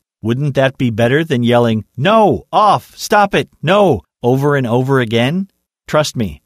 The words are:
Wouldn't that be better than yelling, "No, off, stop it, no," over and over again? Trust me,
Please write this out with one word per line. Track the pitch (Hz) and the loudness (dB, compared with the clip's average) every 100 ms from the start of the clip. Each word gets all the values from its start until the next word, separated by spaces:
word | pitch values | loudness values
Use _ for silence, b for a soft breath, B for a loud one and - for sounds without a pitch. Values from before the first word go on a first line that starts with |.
| _ _ | _ _
Wouldn't | 107 123 147 135 | -6 -4 -2 0
that | 131 - | -2 0
be | 123 | -4
better | 110 117 143 | 0 0 0
than | 160 123 | -2 -2
yelling, | 117 120 117 110 - - | 2 2 2 -2 -6 -4
"No, | 160 226 202 120 - | 0 2 2 0 -2
off, | 175 208 143 - - | 0 2 0 -4 -14
stop | - 208 196 | -2 0 2
it, | 170 - - | 0 -4 -6
no," | 147 202 190 123 _ _ | 0 2 2 0 _ _
over | 120 135 147 143 | -2 0 0 -2
and | 123 | 0
over | 120 131 135 | -2 0 0
again? | 113 113 123 180 190 _ _ _ - | 0 0 0 -2 -6 _ _ _ -4
Trust | 151 147 131 | -2 -2 -4
me, | 98 73 | -6 -8